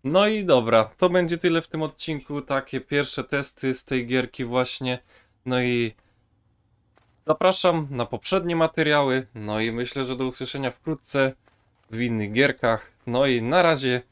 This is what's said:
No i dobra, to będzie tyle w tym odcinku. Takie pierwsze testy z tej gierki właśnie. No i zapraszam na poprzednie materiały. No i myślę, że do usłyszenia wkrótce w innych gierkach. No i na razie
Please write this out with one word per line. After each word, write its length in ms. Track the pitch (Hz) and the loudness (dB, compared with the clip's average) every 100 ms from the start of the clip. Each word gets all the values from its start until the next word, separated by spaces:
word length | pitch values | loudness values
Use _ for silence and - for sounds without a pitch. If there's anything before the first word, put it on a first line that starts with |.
No 220 | 135 180 208 | 2 2 4
i 180 | 220 | 0
dobra, 400 | 185 131 113 113 | 4 4 6 4
to 260 | 107 _ 185 | 4 _ 2
będzie 280 | 180 170 165 | 4 2 0
tyle 240 | 175 165 | 0 0
w 60 | - | -2
tym 140 | 156 | -6
odcinku. 580 | 156 - - 151 - 143 | -6 -8 -8 -8 -6 -10
Takie 400 | 139 135 - 131 | -2 -4 -2 -8
pierwsze 440 | - 143 135 - | -2 -2 -2 -6
testy 500 | 120 139 139 - 131 | -4 -4 -6 -4 -4
z 100 | 131 | -4
tej 220 | - 131 120 | -2 -4 0
gierki 380 | 127 123 - | -2 -2 -8
właśnie. 540 | 120 127 127 - 127 127 _ _ _ _ 127 | -4 -2 -2 -4 -6 -6 _ _ _ _ -4
No 160 | 127 | -2
i 320 | 123 120 117 - _ _ _ _ _ _ _ _ _ _ _ _ | 0 0 -2 -6 _ _ _ _ _ _ _ _ _ _ _ _
zapraszam 680 | - 156 185 190 185 165 143 | -4 2 2 2 2 0 -4
na 160 | 131 117 | -6 -4
poprzednie 500 | 120 - 185 170 165 | -6 -2 -2 0 0
materiały. 680 | 160 160 151 147 139 131 127 | 0 2 2 2 2 0 -4
No 260 | 113 104 107 | -12 -6 -2
i 120 | 113 | -2
myślę, 320 | 117 123 139 | -4 -6 -6
że 120 | 127 127 | -6 -4
do 100 | 131 | -6
usłyszenia 440 | 123 127 139 135 | -6 -8 -6 -6
wkrótce 640 | - - 151 - 139 135 131 _ _ _ _ _ | -6 -8 -8 -4 0 0 -2 _ _ _ _ _
w 100 | 110 | -4
innych 320 | 120 113 104 | -2 -2 0
gierkach. 600 | 113 139 - 120 110 - _ - | 2 2 2 0 0 -4 _ -4
No 200 | 123 139 | 0 2
i 160 | 123 | 2
na 200 | 117 175 | 2 4
razie 400 | 175 147 127 123 - | 4 2 0 -2 -4